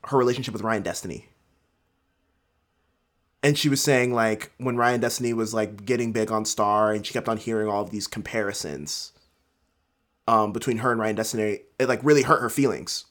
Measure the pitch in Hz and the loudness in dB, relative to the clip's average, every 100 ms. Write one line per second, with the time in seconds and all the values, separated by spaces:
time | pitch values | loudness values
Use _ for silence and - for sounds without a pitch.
0 | - 139 123 120 123 107 110 110 85 - | 2 2 4 0 -4 -4 -2 -2 -2 -6
1 | 90 76 - _ _ _ _ _ _ _ | -8 -12 -14 _ _ _ _ _ _ _
2 | _ _ _ _ _ _ _ _ _ _ | _ _ _ _ _ _ _ _ _ _
3 | _ _ _ _ 143 147 156 139 - 131 | _ _ _ _ 0 2 2 2 4 4
4 | 123 120 113 107 - _ 127 120 120 123 | 4 2 2 0 -6 _ -4 2 2 2
5 | 117 - 123 113 110 113 107 104 101 123 | 0 -2 -2 0 0 -2 -2 -6 -2 0
6 | 120 113 110 110 107 - 104 104 107 107 | 0 0 0 0 -2 0 2 4 2 0
7 | 101 - - 110 113 110 107 101 104 110 | -4 -4 -4 -4 -2 -2 0 -2 -4 -6
8 | - 110 - 117 101 101 82 71 73 - | -8 -8 -4 -2 -2 -4 -8 -8 -8 -10
9 | - _ _ _ _ _ _ _ _ _ | -10 _ _ _ _ _ _ _ _ _
10 | _ _ - 113 107 110 131 113 127 117 | _ _ 2 4 4 -2 -2 0 0 0
11 | 110 107 110 113 107 101 - _ 131 120 | 0 -2 -2 -2 -2 -2 -8 _ 0 2
12 | 131 147 127 156 120 - 135 76 76 - | 6 4 6 2 2 2 0 0 -6 -10
13 | - | -10